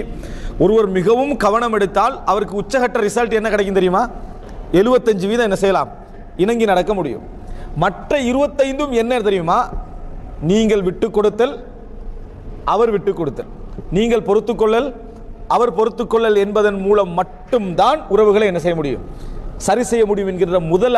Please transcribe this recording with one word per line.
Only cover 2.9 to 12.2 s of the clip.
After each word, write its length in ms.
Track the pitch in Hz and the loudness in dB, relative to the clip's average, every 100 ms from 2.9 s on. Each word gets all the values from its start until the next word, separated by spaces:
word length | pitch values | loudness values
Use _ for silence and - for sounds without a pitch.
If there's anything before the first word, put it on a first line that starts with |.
| 247 208 | 0 0
ரிசல்ட் 320 | 233 240 220 | 0 0 0
என்ன 100 | 220 | 0
கிடைக்கும் 240 | 202 202 196 | 0 2 2
தெரியுமா? 240 | 185 185 240 - - - - - - 165 | 2 2 0 -6 -14 -14 -14 -14 0 2
எழுபத்தஞ்சு 460 | 220 254 240 202 190 | 4 4 4 0 0
வீதம் 160 | 233 226 | 0 0
என்ன 100 | 190 | 2
செய்யலாம்? 280 | 196 180 139 - - - - - | 2 2 0 -8 -18 -18 -10 -2
இணங்கி 220 | 190 233 220 | 0 2 2
நடக்க 220 | 180 180 202 | 2 2 -2
முடியும். 240 | 147 107 - - - - - - | -2 -6 -10 -14 -12 -12 -8 0
மற்ற 360 | 185 190 - 294 240 | 0 0 -2 0 2
இருபத்தைந்தும் 640 | 262 285 277 269 269 294 233 | 2 2 2 0 0 0 0
என்ன 180 | 226 254 208 | 2 0 2
தெரியுமா? 320 | 196 165 208 - - - - - - - - 151 | 0 2 0 0 -6 -10 -12 -12 -12 -12 -4 0
நீங்கள் 340 | 208 220 208 185 | 2 4 2 0
விட்டு 220 | 139 226 208 | -2 0 2
கொடுத்தல், 380 | 208 208 254 - - - - - - - | 2 2 0 -2 -14 -18 -16 -14 -12 -12